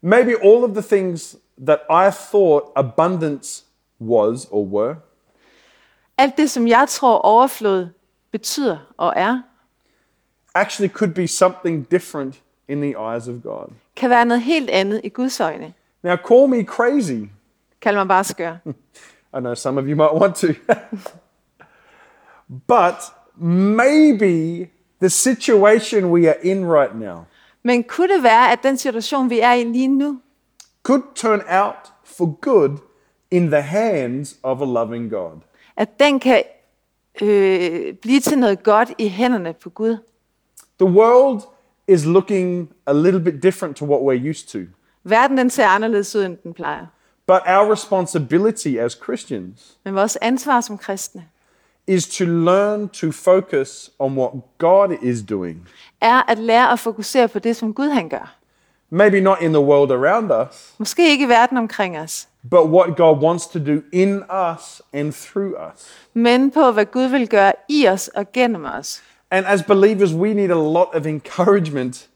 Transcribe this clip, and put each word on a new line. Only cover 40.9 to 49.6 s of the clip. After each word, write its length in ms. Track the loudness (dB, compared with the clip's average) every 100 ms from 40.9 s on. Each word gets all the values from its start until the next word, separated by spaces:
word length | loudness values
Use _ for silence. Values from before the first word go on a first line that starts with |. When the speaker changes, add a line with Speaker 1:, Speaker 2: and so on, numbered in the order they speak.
Speaker 1:
world 520 | 4 6 6 4 0 -10 _ _ _ 2
is 180 | 2 4
looking 640 | 2 2 -2 -2 -4 -8 _ -2
a 60 |
little 260 | 2 2 2
bit 240 | -2 0
different 340 | -2 -2 -8 -8
to 80 | -2
what 140 | 0
we're 280 | 0 -2 -4
used 180 | -10 -12
to. 120 | -14 -14 _ _ _
Speaker 2:
Verden, 340 | -2 2 2 2
den 120 | 0
ser 180 | 2 2
anderledes 480 | 2 0 -4 -4 -4
ud, 80 | -6
end 120 | -8
den 100 | -16
plejer. 320 | -12 -10 -10 -14 _ _ _ 0
Speaker 1:
But 140 | 2 4
our 240 | 2 2
responsibility 1080 | 0 -2 -4 -2 -4 -2 0 0 -2 -6 -4
as 200 | -4 -6
Christians 760 | -10 -10 -8 -12 -12 -18